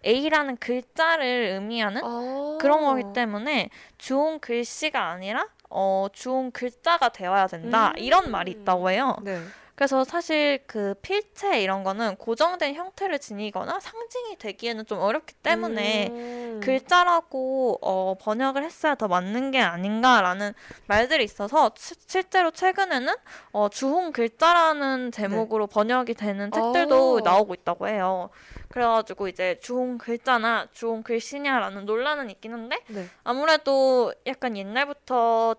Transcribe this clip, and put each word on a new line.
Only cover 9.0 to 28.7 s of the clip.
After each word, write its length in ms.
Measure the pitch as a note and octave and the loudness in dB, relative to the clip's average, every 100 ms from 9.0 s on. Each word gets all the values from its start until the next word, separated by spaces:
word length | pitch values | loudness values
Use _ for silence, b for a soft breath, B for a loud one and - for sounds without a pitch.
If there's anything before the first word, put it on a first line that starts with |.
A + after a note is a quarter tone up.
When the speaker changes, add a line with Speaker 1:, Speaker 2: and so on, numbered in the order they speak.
| C4+ - | 0 -2
Speaker 2:
네. 180 | G3+ F3+ E3+ B B | -6 -8 -10 B B
Speaker 1:
그래서 300 | - C#4 C4+ | -2 0 2
사실 560 | C4 E4+ E4 D#4 D4 C4+ - | 0 -2 -2 0 2 0 -4
그 280 | G#3+ G3+ G3 | -6 -4 -6
필체 580 | - G4+ - - G4+ D4 | -4 -4 -4 -6 0 0
이런 200 | F#3+ G3 | 0 -2
거는 340 | F#3+ G3 A3+ F#3+ | -2 -2 -4 -4
고정된 580 | - A3+ D#4+ F4+ D4 | -6 0 0 0 -4
형태를 440 | D4 F#4 - G4 D4 | -4 -10 -6 -4 -4
지니거나 640 | - G3+ G#3+ F#3+ - F#4 | -6 -8 -8 -6 -6 -6
상징이 560 | - A4+ A#4 B4+ A#4 F#4+ | -8 -14 -10 -10 -10 -10
되기에는 480 | A3 F#3+ A#3 A3 A3 | -12 -8 -8 -8 -8
좀 120 | G3+ | -2
어렵기 340 | G3 C#4 - _ | 0 -2 -6 _
때문에 720 | C#4+ E4 A3+ A3 G#3 G#3+ G#3+ | -2 -2 -2 -2 -2 0 -2
Speaker 2:
음. 500 | A#3+ A#3+ A#3+ A#3+ A3 | -6 -10 -10 -10 -6
Speaker 1:
글자라고, 1160 | G#3 C4 - F4+ F4+ E4+ - C4+ C4 C4+ B3+ - | -2 -2 4 4 6 2 0 -6 -2 0 0 0
어, 340 | - F#3+ F#3+ F#3+ | 0 0 0 -2
번역을 420 | - G#3+ C4+ C4+ | -2 0 0 0
했어야 300 | D4+ - D#4 | -4 -2 0
더 140 | C#4 G#3+ | 0 0
맞는 420 | F3+ F#3 A3+ C4+ | 0 0 -4 0
게 100 | C4+ | 2
아닌가라는 920 | G3 E3+ F#3+ A3 B3+ A#3+ F#3 F#3 G#3 - B B - | 2 0 -2 2 6 6 4 0 -6 -8 B B 0
말들이 380 | G#3 B3 D#4 | 2 4 2
있어서 460 | G#3+ - G#3 C#4+ A#3+ | 0 -4 0 4 4
치-, 200 | - - - _ | 2 -16 -16 _
실제로 440 | F#4 F#4 F#4+ E4+ | -2 0 2 2
최근에는, 600 | - F#4 F#4 F#4+ C#4+ C4 A4 B B B | 2 0 2 0 0 -2 -4 B B B
어, 160 | G#3 G#3 | 0 0
주홍 420 | - C4+ D#4+ F4 | 0 0 0 -2
글자라는 1000 | C4 A3+ _ E4 F4 D#4+ D4+ C#4 C4 B3 | -2 -2 _ 4 6 4 2 0 -2 -4
Speaker 2:
네. 120 | A#3 | -4
Speaker 1:
제목으로 440 | G3+ G#3+ A3 A3 G#3 | -2 -2 0 -2 0
번역이 480 | G#3+ G#3+ B3+ A#3+ | 0 2 2 0
되는 380 | A#3 G#3 G3 G3+ | -4 -4 -4 -2
책들도 640 | - A#3 B3+ D4+ C4 C4 A#3+ | 0 2 2 4 6 6 4
Speaker 2:
어. 40 | |
Speaker 1:
나오고 340 | G#3 F#3+ G#3 | 6 4 4
있다고 340 | F3+ - E3+ G3 | -2 -4 -4 -2
해요. 400 | G#3+ F#3 F#3 F3 B B B | 0 0 -2 -6 B B B
그래가지고 580 | B | B